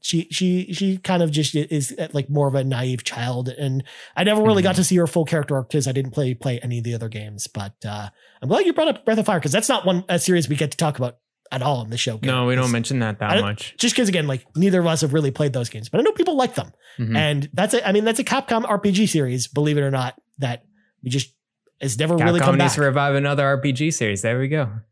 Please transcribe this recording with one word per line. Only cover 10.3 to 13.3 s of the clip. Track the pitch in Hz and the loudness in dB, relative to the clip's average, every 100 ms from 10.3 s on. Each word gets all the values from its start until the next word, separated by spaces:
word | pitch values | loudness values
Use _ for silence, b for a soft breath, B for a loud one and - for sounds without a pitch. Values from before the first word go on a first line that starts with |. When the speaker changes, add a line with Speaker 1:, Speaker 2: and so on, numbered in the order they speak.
| 175 139 | 2 2
Speaker 1:
we | 143 | -2
get | 151 | -2
to | - | 0
talk | 160 143 | -2 0
about | 123 120 _ _ _ | -6 -6 _ _ _
at | 127 | -4
all | 131 135 | -2 -2
in | 110 | -4
the | 117 | -6
show. | - 110 | -4 -4
Speaker 2:
No, | 127 131 123 | -2 0 2
we | 127 | 2
don't | |
Speaker 1:
It's, | 127 | 2
Speaker 2:
mention | 117 113 135 | 0 -2 -2
that | 113 104 | -2 -2
that | 107 | 0